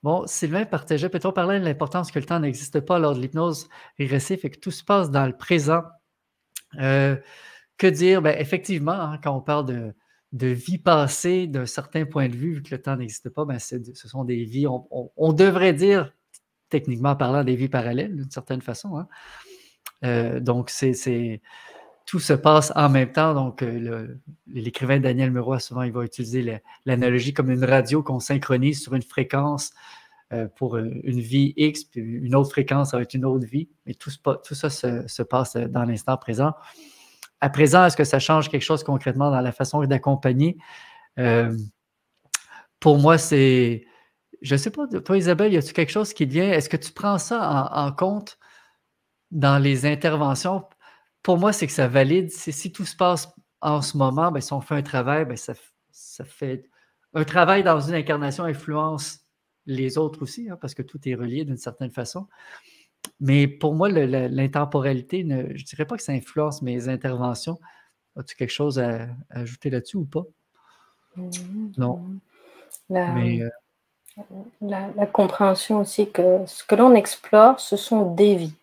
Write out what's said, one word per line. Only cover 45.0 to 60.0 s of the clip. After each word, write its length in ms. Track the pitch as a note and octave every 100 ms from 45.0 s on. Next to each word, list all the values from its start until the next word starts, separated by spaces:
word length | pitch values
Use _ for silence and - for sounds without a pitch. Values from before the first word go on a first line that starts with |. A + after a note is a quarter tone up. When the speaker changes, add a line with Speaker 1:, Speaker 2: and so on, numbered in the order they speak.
| - G3
Speaker 1:
Isabelle, 360 | F3 E3+ G#3+
y 40 | F3+
a-tu 160 | C#3
quelque 180 | - D#3+
chose 200 | G#3 G#3
qui 140 | - C#3+
te 60 |
vient ? 180 | C#3+ F#3+
Est-ce 180 | E3+ C#3+
que 80 | D#3
tu 160 | -
prends 260 | - G#3 G3
ça 520 | - A#3 F3 C#3+ C3+
en, 140 | - C#3+
en 40 |
compte 460 | C#3 F#3 G#3 G#3 - _ _ _ _ _ _ _ _ _
dans 280 | D#3+ C#3 C#3
les 260 | C#3 C3+ C#3+
interventions ? 800 | D3 E3 D#3 D3 C3 F#3 F#3+ - _ - _ _ _
Pour 160 | - F3+
moi, 140 | G3
c'est 140 | G#3 D3+
que 60 |
ça 160 | - C3
valide. 420 | C3 C3+ F3 F3
C'est, 220 | - -
si 180 | C#3+ F#3+
tout 120 | -
se 120 | F#3+ -
passe 320 | F3+ F3 - _ _ _
en 220 | D#3 D3+
ce 140 | C#3 D3
moment, 340 | C3+ C3+ E3+
ben, 100 | D3+
si 120 | C3
on 80 | C3+
fait 140 | - D3+
un 60 |
travail, 420 | C#3 C3+ B2 D3
ben, 120 | D#3 A#2+
ça 160 | -
f-, 180 | A2+ _ _ _
ça 340 | _ - -
fait, 400 | C#3 - C#3 C3 - _ _ _ _
un 100 | -
travail 380 | D3 E3+ E3+ G3
dans 160 | F#3 D#3+
une 140 | C#3+
incarnation 500 | E3+ D3 D3 C#3+ C3+
influence 760 | F3 C#3+ - D3+ D#3 D#3 C#3+ - _ _ _ _ -
les 320 | C3 C3
autres 240 | C3+